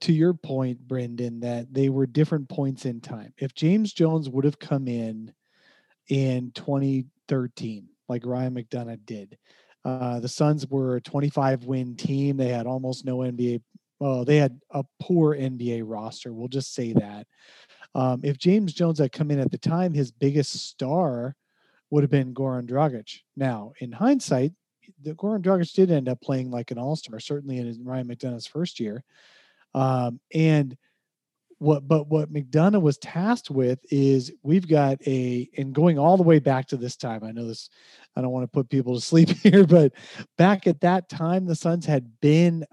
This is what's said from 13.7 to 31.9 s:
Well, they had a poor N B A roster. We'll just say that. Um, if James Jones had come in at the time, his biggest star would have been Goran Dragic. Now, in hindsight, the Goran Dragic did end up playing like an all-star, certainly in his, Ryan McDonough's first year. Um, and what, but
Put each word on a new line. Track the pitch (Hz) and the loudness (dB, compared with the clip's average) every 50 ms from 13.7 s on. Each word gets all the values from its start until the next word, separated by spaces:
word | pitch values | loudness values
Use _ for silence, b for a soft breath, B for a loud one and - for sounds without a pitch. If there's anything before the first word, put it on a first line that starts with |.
| _ _ _ _ _ - | _ _ _ _ _ -6
Well, | 143 139 131 123 120 | -4 -2 -2 0 2
they | 143 151 | 4 4
had | 151 143 127 123 143 _ _ | 4 4 2 0 -6 _ _
a | - 143 127 - _ - | -8 -8 -8 -8 _ -10
poor | - - 180 165 156 151 151 | -4 0 2 4 4 4 2
N | 139 131 131 127 | 0 -4 -4 -4
B | 120 120 120 117 117 | -4 -4 -4 -4 -4
A | 110 | -6
roster. | 107 110 104 110 113 - - - 123 | -8 -8 -10 -10 -10 -12 -14 -14 -14
We'll | 113 113 120 | -12 -10 -10
just | 127 131 139 131 - - | -8 -6 -6 -8 -6 -6
say | 135 120 113 113 | -6 -4 -2 0
that. | - 101 104 104 107 - b b b b b b b b b b b b b - | 0 -2 -2 -6 -16 -18 b b b b b b b b b b b b b -4
Um, | 131 127 127 123 123 - | -2 0 0 -2 -2 -2
if | 143 139 | -4 -4
James | - - 175 196 220 202 165 - | 0 2 2 4 4 2 0 -2
Jones | - 175 165 160 147 | 0 0 0 2 0
had | 143 123 | 0 -2
come | - - 156 147 | -2 -4 -4 -2
in | 143 139 | 0 0
at | 127 131 | 0 -2
the | - | -2
time, | - - 170 165 175 185 180 147 | -4 -2 -2 0 0 0 0 0
his | 147 131 120 | -2 -2 -2
biggest | - - 143 139 143 147 135 - - | -2 -2 0 0 2 0 0 -2 -4
star | - - - - - 131 131 156 185 175 143 123 120 120 131 139 _ _ _ _ _ _ _ _ _ _ _ | -10 -12 -12 -10 -8 -4 -2 0 0 0 0 -2 -4 -6 -8 -10 _ _ _ _ _ _ _ _ _ _ _
would | 147 147 143 | 2 2 4
have | 131 | 4
been | 147 139 131 127 123 | 2 0 0 -2 -4
Goran | 135 135 131 127 123 120 120 | -4 -4 -2 -4 -4 -6 -4
Dragic. | 123 139 156 143 123 110 104 - - - _ _ _ | 0 0 0 0 -2 -4 -10 -16 -20 -20 _ _ _
Now, | 139 135 131 117 107 104 117 - - | -4 -4 -4 -4 -6 -10 -14 -14 -12
in | 131 120 | -12 -10
hindsight, | 117 117 208 262 285 247 - - 147 127 135 160 - _ _ _ _ _ _ - _ 143 139 | -4 0 2 2 2 0 0 -2 0 0 0 -2 -4 _ _ _ _ _ _ -20 _ _ -14
the | 156 160 | -14 -10
Goran | - 196 208 220 202 | -6 -6 -4 -4 -2
Dragic | 170 190 196 180 170 - - | 0 0 2 2 0 0 2
did | 196 190 175 | 4 4 4
end | 165 139 127 | 4 2 0
up | 127 123 - | -2 -4 -4
playing | - - 135 131 127 127 | -4 -4 -4 -4 -4 -4
like | 123 120 117 - | -6 -8 -8 -8
an | 127 | -8
all-star, | 117 127 143 160 156 - 113 110 - | -6 -6 -4 -6 -6 -8 -12 -14 -12
certainly | - - 147 143 139 139 127 | -10 -8 -8 -8 -6 -8 -6
in | 123 120 | -6 -6
his, | 120 113 117 | -8 -10 -10
Ryan | 123 123 131 127 123 | -10 -8 -6 -6 -6
McDonough's | 120 120 - 135 127 120 113 - | -8 -8 -8 -8 -8 -8 -10 -12
first | - - 151 180 - - - | -10 -6 -6 -6 -6 -6 -6
year. | 113 104 104 127 b b b b b b b b b b b b b _ - | -6 -6 -8 -10 b b b b b b b b b b b b b _ -4
Um, | 135 131 131 131 127 123 120 120 - _ _ - | -2 0 0 0 0 -2 -4 -6 -8 _ _ 0
and | 160 160 160 156 147 139 127 131 - _ _ _ _ _ _ _ _ _ _ _ _ _ _ _ - | 2 4 4 4 4 2 0 -6 -14 _ _ _ _ _ _ _ _ _ _ _ _ _ _ _ -2
what, | 151 151 151 139 139 | 0 2 2 2 2
but | 139 | 0